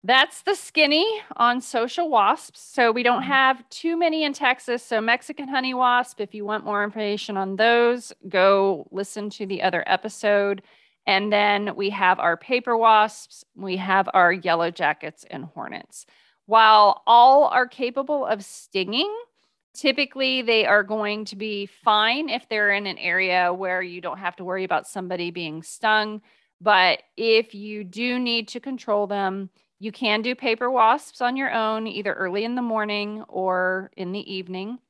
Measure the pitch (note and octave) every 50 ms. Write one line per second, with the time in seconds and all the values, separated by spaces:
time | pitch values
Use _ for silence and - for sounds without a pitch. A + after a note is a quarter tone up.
0 | - F#3+ B3 C4 C#4+ D#4 - - _ - G4+ F4 - - _ D#4+ D4+ C#4+ D4 D#4
1 | F4+ A4 A4 G#4+ - - - - A#3+ A#3+ A#3+ B3+ A#3+ - - A#3+ A3+ B3 - -
2 | F4 D#4 C#4+ A3 G3 G3+ B3+ G#3 - - _ - - - - - B3 A#3 A3 A#3+
3 | A#3+ A#3+ B3 B3+ C4 C4 C#4+ C4+ C4+ C4 C4 B3 B3 _ - - - E4 E4+ E4
4 | F4 E4 D#4 D#4+ D#4 D4 C#4 - D4 B3 B3+ B3+ - - A#3+ B3 - - A#3 A3
5 | A3 A3+ A#3+ B3 - - D4+ - C#4+ C4 C#4 C4 B3+ C4 B3+ B3+ B3+ B3 B3 B3
6 | B3 B3 - - G#3 G3 - G#3+ G3+ G3+ G#3+ A3 A3 G#3+ G#3 G3+ G#3 G#3 G3+ A3+
7 | G#3+ G3+ G#3 G#3 - - G3+ G3 F#3+ F#3+ G3 F#3+ A3 A#3 A#3+ A#3+ A#3+ A#3+ A#3+ B3
8 | A3+ - - _ _ G3 F3 F#3+ F#3 G3 G3+ G3 G3 G3 F#3+ D3+ - - - F#3+
9 | G3+ - - G#3+ G3+ G#3 G3 - G#3 F#3+ G3 - - F#3 F3+ E3+ - - F#3 F#3
10 | - A3 - - - G#3 G#3 G3+ G3+ G3+ G3+ G3 - _ _ _ _ _ _ _
11 | _ - G3 F#3+ G3+ G#3+ G#3 G#3 G#3 G#3 G3+ G3+ G#3 G3+ - - G3+ G3 G#3 G3
12 | F#3+ F3+ F#3 - - E3+ E3+ E3+ - - B3+ B3+ B3 B3+ A#3+ A3+ A3+ A3+ A3 G#3+
13 | G#3+ A3 G#3+ - - _ - - - _ _ - F#3+ F#3+ F3+ F#3+ F#3+ F#3+ F#3 G3
14 | G3 G3 - F#3+ F3+ E3+ F3+ F#3+ E3+ F3+ E3+ E3 E3+ E3+ E3+ - E3+ D3 D3+ _
15 | - D3 - _ - _ - D3 B2+ D#3 _ - - - - - - _ - -
16 | - _ _ _ _ _ _ _ _ - G#3+ A3+ A3 G#3+ A3 G#3+ G#3 G3+ - -
17 | _ - A#3 A#3+ A#3+ C4 C4+ C#4+ D4 - - B3 B3+ B3 - - C4+ B3 A#3+ C4
18 | C#4 C4+ D4+ C#4+ - - - G3+ F#3+ - - - - _ _ F#3+ F#3 F3+ G#3+ B3+
19 | E4 G#4 G#4+ A4+ A#4+ _ _ _ _ _ _ _ _ _ _ - - C#4 C4 -
20 | C#4+ C4+ - C4+ C4+ C4 C4 C4 B3 A#3 A3+ A3 G#3+ B2 G3+ G#3 G3+ G3 G#3+ A3
21 | G#3 G#3 G#3 G#3+ G#3+ G3+ - G3 G#3+ G#3+ G#3 G3+ G3+ F#3+ _ _ _ A3+ G#3+ G#3+
22 | G#3+ A3+ A#3+ C#4 D#4 C#4+ B3+ C4 - _ A3+ G#3+ G#3 G3+ G3+ G3+ G#3 G3 F3+ -
23 | - F3 F3 F#3 F#3+ F#3 F3+ F3+ F3+ F3 F3+ F#3 G3 F#3 F3+ F#3 F#3 F3+ F3 F3+
24 | E3+ F3 C3+ F#3+ G3 F3+ F3+ - F3+ F3+ F#3 F#3+ F#3 F#3 F3+ D#3 - - - G3+
25 | F#3 F3+ F#3 F3 F3 F3 E3+ F3+ E3+ D#3+ D#3 D#3+ D#3+ - - - - A3 G#3+ G#3+
26 | G#3+ G#3+ G#3+ G#3+ _ _ _ _ _ _ _ _ F3 G#3+ G#3 F#3 F#3 F3+ D#3+ -
27 | _ _ _ - A3 A3+ A3 A3 A#3 A3+ - G3+ G#3 G#3+ G#3+ G#3 G#3 F3+ F3 G#3
28 | A#3+ B3 B3 B3+ B3 A#3+ A#3 A#3 A3+ A3+ - B3 - C#4 C4 B3 - - G#3 G#3
29 | G#3 F#3+ G#3 G3+ G3 F#3+ F#3+ G3 G3 F#3 _ _ _ _ _ _ G3 A3 G3+ -
30 | B3+ A3 G#3 G#3+ G#3+ B3 B3 B3 - B3+ A3+ A#3 B3 B3 C4 B3 A3+ A3 A#3 -
31 | - - - - B3+ B3 B3+ C4+ C4+ C4 - A3+ A3 A3 A3 A3 A3 A3 - G3+
32 | G3+ G3 - - F#3+ F#3 F3+ G3+ A3 A#3 A#3+ B3 B3 A#3 A3 A3 G#3 G#3 G#3 G#3
33 | G#3 G#3 G#3+ G#3+ G#3+ _ - - F#3+ F#3 F#3 F#3 F#3 F#3 F#3 F#3 F#3+ - _ -
34 | F#3+ F3+ F#3 G#3 - - G3 F#3+ F#3 F3 F#3 F#3 F#3+ G#3+ B3 B3 _ _